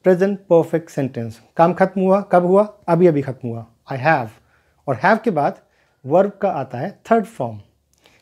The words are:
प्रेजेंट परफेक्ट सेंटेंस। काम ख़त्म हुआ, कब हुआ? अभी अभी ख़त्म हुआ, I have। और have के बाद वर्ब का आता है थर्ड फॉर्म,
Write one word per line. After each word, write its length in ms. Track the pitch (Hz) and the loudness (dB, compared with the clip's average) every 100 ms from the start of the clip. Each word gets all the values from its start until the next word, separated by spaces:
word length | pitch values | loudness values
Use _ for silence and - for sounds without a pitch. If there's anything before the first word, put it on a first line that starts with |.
प्रेजेंट 360 | 185 175 196 190 | 0 2 0 -2
परफेक्ट 500 | - 170 160 160 165 | 2 2 2 -4 -6
सेंटेंस। 520 | - 131 120 113 - _ - | -6 -6 -6 -10 -14 _ 0
काम 160 | 170 | 0
ख़त्म 280 | 170 190 202 | 2 -2 0
हुआ, 200 | 190 196 | 0 0
कब 240 | 196 180 175 | 2 0 4
हुआ? 280 | 196 208 - - | 2 0 -6 -4
अभी 200 | 170 180 | 2 2
अभी 140 | 143 | 2
ख़त्म 280 | 139 120 120 | -4 -10 -12
हुआ, 160 | 117 113 _ - | -12 -16 _ -12
I 40 | 131 | -4
have। 320 | 147 151 113 - _ _ _ _ - | 0 0 -4 -14 _ _ _ _ -8
और 80 | 123 | -2
have 280 | 175 220 | 0 0
के 80 | 226 | -2
बाद 280 | 151 156 - _ _ _ _ 131 | -2 -2 -4 _ _ _ _ 0
वर्ब 260 | 170 202 | 0 0
का 180 | 196 196 | -2 -6
आता 280 | 160 127 117 | -4 -8 -10
है 220 | 175 - - | -10 -12 -2
थर्ड 140 | 226 220 | -2 -2
फॉर्म, 360 | - 120 104 - _ _ _ _ _ | -8 -10 -10 -20 _ _ _ _ _